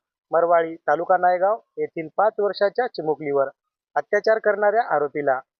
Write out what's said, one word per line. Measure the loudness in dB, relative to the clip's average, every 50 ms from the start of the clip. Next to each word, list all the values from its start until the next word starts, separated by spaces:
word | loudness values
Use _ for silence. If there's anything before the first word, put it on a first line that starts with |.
| _ _ _ _ _ _
मरवाळी, | 0 2 2 4 4 2 2 0 -4 -6
तालुका | _ -2 -2 0 2 2 2 2
नायगाव | 2 2 2 2 0 0 0 -2 -6 _ _ -8
येथील | -8 -6 _ -8 -10 -6 -2 0
पाच | 0 0 0 0
वर्षाच्या | -2 -4 -2 0 -2 -2 0 -2 -4 -4
चिमुकलीवर | -6 -6 -4 -4 -4 -4 -4 -2 0 0 0 -2 -4 _ _ _ _ _ _ _ -6
अत्याचार | -6 -4 _ -2 0 2 2 0 2
करणाऱ्या | 0 0 0 2 0 2 2 0 0 0 0
आरोपीला | -2 -2 -2 -4 -4 -2 -2 -2 -2 -4 _ _ _